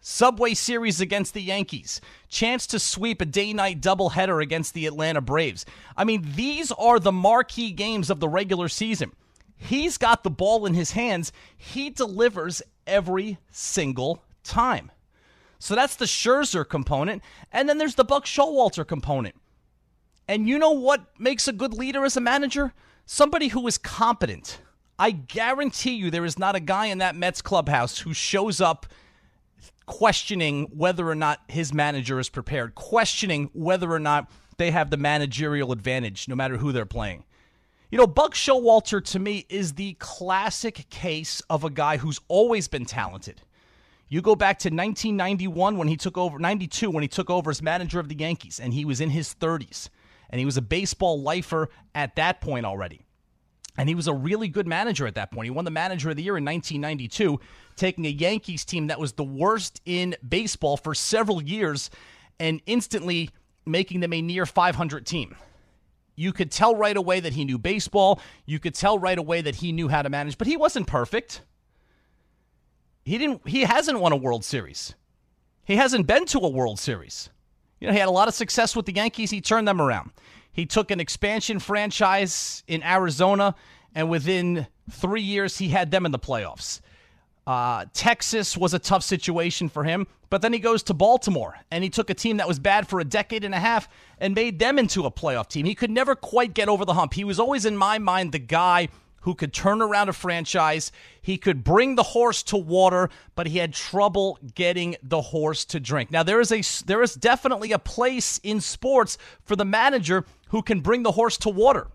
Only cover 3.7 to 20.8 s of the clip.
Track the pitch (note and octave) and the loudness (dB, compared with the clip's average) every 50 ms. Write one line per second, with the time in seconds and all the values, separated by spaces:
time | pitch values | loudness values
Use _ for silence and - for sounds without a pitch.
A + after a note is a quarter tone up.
3.7 | F#3 D3+ B2 F#3 F#3+ F#3 G3 F3 - E3+ F#3+ F#3+ F#3 D#3 D#3 D3 D#3+ D#3+ D#3+ - | -2 0 2 2 2 4 2 0 2 0 0 2 2 0 0 0 -2 -4 -4 -6
4.7 | - E3+ D#3 D#3 D3 D3+ D#3 D#3+ E3 D3+ C3 A2 C3+ D#3 E3 C#3 G2 F2+ - - | -6 -4 -4 -4 -2 -2 -2 0 0 -2 -2 0 0 0 0 0 -4 -8 -14 -16
5.7 | - - - - - - G3 A3 A3+ G#3+ E3+ D3+ C#3 D3+ A#3 C4+ D4 D4+ E4 C4 | -18 -20 -20 -18 -4 -2 0 2 2 0 0 -4 -4 -4 -2 -2 -2 -4 -4 -6
6.7 | A#3+ - G#3 A#3 A#3+ A#3 E3+ G3 F#3+ F#3 F3+ G3+ A3+ A#3+ B3+ - - - A#3 A3+ | -6 2 6 6 6 6 6 4 2 4 4 4 4 4 2 2 -2 -6 -6 -6
7.7 | F3+ D3+ G3+ G#3+ A3+ G#3+ F3 C3+ G3 D3+ D#3 D#3 D3+ F3+ G3+ F#3+ F#3+ F3 F3 E3 | -4 -6 -4 -4 -2 -2 0 -2 -2 -2 -2 0 0 0 0 0 -2 -2 -2 -4
8.7 | - - G#3+ A3 A3+ E3+ D3+ - - _ _ _ _ _ _ _ _ _ - - | -2 -4 -2 -2 -2 -2 -4 -6 -8 _ _ _ _ _ _ _ _ _ -6 -2
9.7 | - C4+ D4+ F4 - - - A3+ A3+ - _ G3 D3+ - F#3 G3 A3 A3+ G#3 G3+ | -2 0 0 -2 -2 2 4 4 4 4 _ -4 -2 0 2 2 2 2 2 2
10.7 | E3+ F3 F3 - - G#3 A#3 B3 G3+ E3+ E3+ - - - - - _ _ - - | 0 0 0 -2 -2 -2 -2 -2 -2 -2 -4 -8 -12 -16 -20 -20 _ _ -18 -12
11.7 | - B3+ C#4 D4 - - C4 A3 F#3+ F#3 A#3 A#3+ G#3 F#3 D#3+ E3+ E3+ - - _ | -8 -8 -8 -8 -4 -4 -4 -4 0 2 2 2 2 0 -6 -6 -6 -8 -10 _
12.7 | _ _ _ - F#3 G3+ F#3+ E3+ F#3 F#3 G3+ G#3+ G3+ - _ _ - - - - | _ _ _ 0 0 0 0 2 -2 -2 -2 -4 -8 -10 _ _ -14 -12 -10 -4
13.7 | - F#3+ D#3+ C#3 C3 B2 B2+ C#3 E3+ - _ _ - _ _ - - G#3 A#3 B3+ | -2 -2 -2 0 -2 -2 -2 -2 -4 -4 _ _ -20 _ _ -4 0 2 2 2
14.7 | A#3+ B2 D#2+ - _ _ _ _ _ _ _ _ _ _ _ _ _ _ - - | 0 -2 -4 -12 _ _ _ _ _ _ _ _ _ _ _ _ _ _ -8 -2
15.7 | G3+ A3 C4 C#4 - - B3 G3+ - - - A3+ B3+ C#4 D4 - - F#3 D3 - | 2 2 2 2 0 -4 -4 -2 -2 -2 2 2 4 4 2 0 0 -2 -4 -2
16.7 | - D3+ C3+ - D3 C3+ C#3+ F#3 A3 G#3+ - - - - - _ - A3+ C#4 D4 | -4 -4 -2 0 -2 0 0 -2 -4 -6 -10 -16 -20 -20 -20 _ -2 0 2 2
17.7 | D4 D4+ D4+ D#4 A#3+ - C4 - C#4 C#4+ C#4 - - - C#4 D#4+ D#4 C4+ B3 G3+ | 2 2 0 -2 2 2 4 4 4 0 0 -2 2 2 2 2 4 2 2 2
18.7 | - - D#3 - E3+ D3 B2 C3+ D3 C3+ A#2+ G2 - _ _ _ _ _ _ _ | 2 -2 -6 -6 -6 -6 -4 -2 -2 -2 -2 -6 -10 _ _ _ _ _ _ _
19.7 | _ _ _ _ _ _ _ _ _ _ _ - G3 G#3+ G#3+ A3 C4 D4 D#4 D#4 | _ _ _ _ _ _ _ _ _ _ _ -4 -2 0 0 2 2 4 4 4
20.7 | D#4 C#4 | 4 4